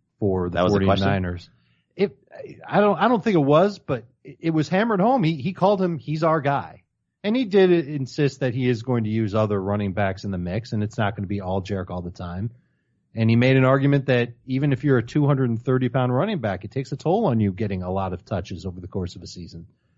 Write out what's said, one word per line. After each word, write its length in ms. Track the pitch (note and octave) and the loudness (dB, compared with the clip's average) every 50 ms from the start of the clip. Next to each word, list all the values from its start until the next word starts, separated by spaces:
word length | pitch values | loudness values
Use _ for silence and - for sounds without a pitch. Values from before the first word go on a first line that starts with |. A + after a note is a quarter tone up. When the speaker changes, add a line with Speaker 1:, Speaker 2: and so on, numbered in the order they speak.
| _ _ _ _ | _ _ _ _
Speaker 1:
for 320 | A2 G2+ F#2+ F#2 F2+ F2 | -2 0 0 0 -2 -2
the 40 | F2 | 0
Speaker 2:
That 80 | F2 F2+ | 0 2
was 80 | F2+ G2+ | 2 4
the 80 | G2 | 4
question? 240 | G2 F#2+ G2 F#2+ G2 | 4 4 2 2 2
Speaker 1:
forty-niners. 440 | F#2+ F#2+ F#2+ F#2 F2 F2 F2 - - _ _ _ _ _ _ _ _ _ | 2 0 0 -2 -4 -6 -8 -12 -16 _ _ _ _ _ _ _ _ _
It, 240 | - G3 G3 - _ _ _ - - - - A#2+ - - - | -4 -4 -4 -4 _ _ _ -20 -18 -18 -18 -18 -18 -10 -2
I 120 | - F3+ | 2 2
don't, 180 | G#3 G#3 G3 D3+ | 4 4 2 2
I 80 | F#3+ | 2
don't 160 | A#3 B3+ A3 D3+ | 2 2 2 2
think 140 | A#3 G3+ | 2 2
it 20 | E3 | 4
was, 400 | C#3+ C3+ D3 D#3 F#3 G#3 G3+ F3+ | 4 6 6 6 6 4 0 -4
but 260 | - - C#3+ A#2 A2 - _ _ - | -6 -6 -6 -6 -6 -10 _ _ -20
it, 140 | D3 C3+ - | -20 -16 -6
it 100 | - E3 | -4 -2
was 180 | D#3+ D#3 D3 - | 0 0 0 0
hammered 320 | F3+ F#3 A3 A#3+ A3 F#3 | 0 0 0 2 2 2
home. 220 | F#3 A#3 C4 C4 F3 | 2 2 2 2 2
He, 140 | D#3 E3 | 0 0
he 160 | D3 A#2+ F3 F#3 | -2 -4 -6 -2
called 280 | - F3 F#3+ G#3 F#3+ | 0 2 2 4 2
him, 160 | F#3+ F3 E3+ | 2 0 -2
"He's 280 | D3 A2+ D3 D3+ D#3+ E3 | -4 -6 -6 -4 0 2
our 160 | E3 D#3+ D#3+ | 2 2 2
guy." 420 | C3+ C#3+ C#3 C3+ E2+ D#2+ D#2+ - _ _ _ _ _ _ _ _ - | 2 0 0 -2 -4 -8 -14 -20 _ _ _ _ _ _ _ _ -4
And 120 | G3+ A3 | -2 -2
he 100 | C4 C4 | -2 0
did 240 | G3 F3+ G3+ F#3+ F#3 F3 | 2 4 6 6 6 6
insist 680 | E3+ D3+ C3+ D3+ D3 C3+ A#2+ - - D3 C#3 - - | 4 2 0 -4 -6 -6 -6 -2 0 0 0 0 -2
that 140 | C#3 B2+ A2 | -4 -2 -2
he 140 | C3 B2+ B2 | 0 0 0
is 140 | B2 G#2+ A#2 | 0 0 -2
going 220 | - B2+ A#2+ A2+ | -2 -2 0 0
to 60 | G#2+ | 0
use 240 | G#2+ A2+ A2+ G2+ G2 | 0 0 0 0 2
other 260 | A2 G#2+ G#2 G#2 G2+ | 0 2 2 0 -2
running 320 | F#2 G2 G2+ G#2 G#2 G2 F2+ | 0 0 -2 0 -2 -2 -2
backs 300 | G#2+ G2+ F#2+ F#2 F#2+ - | 0 -2 -2 -2 -4 -6
in 80 | G#2 | -6
the 80 | F#2+ F2 | -6 -6
mix, 340 | F2 F2 F2 A2 A2 - - | -4 -4 -4 -6 -6 -4 -4
and 120 | G#2+ G#2+ | -4 -4
it's 120 | G#2 - - | -4 -2 -2
not 160 | A2 G2+ G2+ | -2 -2 -2
gonna 140 | G#2 G2+ F#2 | -4 -6 -6
be 120 | G2+ G2 | -6 -6
all 220 | F#2+ F2+ F#2+ G2 F2+ | -4 -4 -4 -4 -4
Jerick 280 | - G#2 F#2+ F2+ - | -4 -6 -6 -6 -6
all 120 | F2+ F2+ F2 | -8 -8 -8
the 80 | F2 | -10
time. 400 | F2 - F2+ F2 F2 F#2 G2+ A#2+ - - _ _ _ _ _ _ _ _ _ _ - | -10 -12 -12 -10 -8 -8 -8 -8 -10 -12 _ _ _ _ _ _ _ _ _ _ -4
And 140 | A2+ A2+ A2 | 0 2 4
he 60 | A#2 | 4
made 220 | A#2 A#2+ C3 C3 | 4 6 6 6
an 80 | C3 C3 | 6 6
argument 420 | C3 C3+ C#3 C3+ C#3+ C#3+ C#3+ C3+ | 4 4 4 4 2 2 2 2
that 280 | C#3 C3 A#2+ A#2+ A#2+ A#2+ - _ | 2 2 2 0 -2 -6 -12 _
even 260 | - C3 C3 C#3+ D3 C#3 | -6 -4 -2 0 0 -2
if 120 | - - | 0 2
you're 140 | D3 C3+ B2 | 2 2 2
a 80 | A2 | 2
two 200 | A#2 - D3+ D3 | 0 0 0 2
hundred 240 | C#3 D3 C3 C3+ B2 | 2 2 2 0 0
and 100 | A#2 A2 | -2 -2
thirty 280 | - - B2+ C3 B2+ A#2+ | -2 0 0 0 0 0
pound 260 | A#2 C#3 B2+ B2 B2+ | 0 0 0 0 0
running 240 | B2+ E3 G#3+ A3 E3 | 0 0 -2 -2 -2
back, 260 | A#2+ G#2+ F#2+ F2+ - | -4 -4 -4 -6 -8
it 60 | F2 | -8
takes 220 | - C3+ C3+ - D3 | -8 -8 -8 -6 -8
a 40 | |
toll 300 | C3+ - D#3 F3 A3 A#3 | -6 -2 0 0 2 2
on 140 | F3 A#2+ A2+ | 2 2 2
you 120 | G#2+ G2+ F#2 | 2 0 0
getting 300 | F2+ A2+ G2+ G2 F#2 F#2 | -2 -4 -4 -4 -4 -4
a 80 | F2+ | -4
lot 220 | F#2 G2 F#2+ F#2 F2+ | -4 -4 -4 -4 -6
of 120 | F#2 - | -8 -8
touches 400 | - G#2+ F2+ E2 - G2 E2+ E2+ | -6 -6 -6 -6 -8 -10 -10 -10
over 160 | F#2+ F2 F#2 | -10 -10 -12
the 60 | F#2 | -12
course 300 | F#2+ - G2+ F2+ E2+ - | -10 -8 -8 -8 -8 -8
of 60 | F#2 F2 | -12 -16
a 40 | |
season. 400 | - - F#2 F2 - - E2 E2 - _ _ _ _ _ | -16 -16 -16 -16 -16 -16 -18 -18 -20 _ _ _ _ _